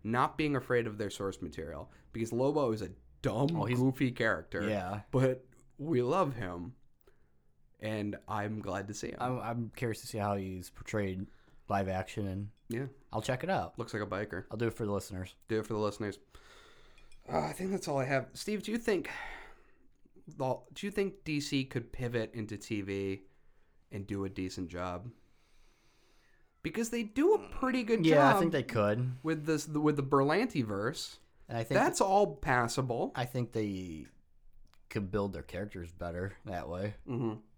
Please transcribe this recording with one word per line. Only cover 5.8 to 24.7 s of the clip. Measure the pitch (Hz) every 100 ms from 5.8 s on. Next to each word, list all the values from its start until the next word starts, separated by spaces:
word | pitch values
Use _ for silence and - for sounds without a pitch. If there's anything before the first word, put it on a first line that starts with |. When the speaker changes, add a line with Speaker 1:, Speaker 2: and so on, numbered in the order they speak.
| 147 135
Speaker 1:
love | 123 180 160 120
him, | 92 87 87 - - _ _ - _ _ _ _ - _
and | 107 107 104 101 -
I'm | 104 104 107
glad | 98 95 101
to |
see | 104 -
him. | -
Speaker 2:
I'm, | 127 123
I'm | 107 120 113 -
curious | 120 107
to | -
see | 110
how | 104 101
he's | 95 92 87
portrayed | - - 110 98 92 101 - - - -
live | 101 95
action, | 92 92 - 98
and | 95 104 - -
Speaker 1:
Yeah. | 113 135 - -
Speaker 2:
I'll | 117
check | 107 127
it | 170
out. | 180 85 -
Speaker 1:
Looks | 113
like | 107
a | 101
biker. | 98 107 90 -
Speaker 2:
I'll | 110
do | 117
it |
for | 113 107
the |
listeners. | 101 - 92 92 - -
Speaker 1:
Do | 110
it | 104
for |
the | 107
listeners. | 107 101 104 95 - - - - - - - - - - -
Uh, | 151
I | -
think | - 185
that's | 190 -
all | 139
I | 131
have. | 139 117
Steve, | - - 208
do | 196
you | 233
think, | 233 185 - - - - - - - - - _ - - -
the, | 147 131 123 -
do | - 202
you |
think | 202 196 190
D | - 147
C | 139 139
could | 131 120 113
pivot | - 123 117 107
into | 117 107 101
T | - 107
V | 98 98 98 95 - _ - _ _ _ _
and | 104 95
do | 101 98
a |
decent | 98 92 -
job? | 87